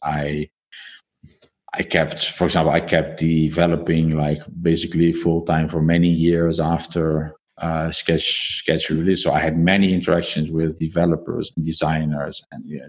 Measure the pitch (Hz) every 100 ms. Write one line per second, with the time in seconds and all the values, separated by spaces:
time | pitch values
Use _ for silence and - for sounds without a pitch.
0 | 73 73 73 76 76 _ _ - - -
1 | _ _ - _ _ _ _ - - 85
2 | 78 - - - 87 90 78 78 - 82
3 | 76 - 80 80 78 78 85 82 - 80
4 | 80 78 76 76 - - 82 82 82 82
5 | 85 82 85 85 85 80 78 82 78 85
6 | 87 82 85 85 82 82 82 82 - 87
7 | 80 78 78 - _ - 82 80 82 -
8 | - 82 - - - - - 80 - 78
9 | 90 90 85 76 80 82 85 98 95 92
10 | 85 85 - - 78 80 80 78 80 82
11 | 85 78 - 80 78 - 78 80 80 78
12 | 78 73 73 - - - - 73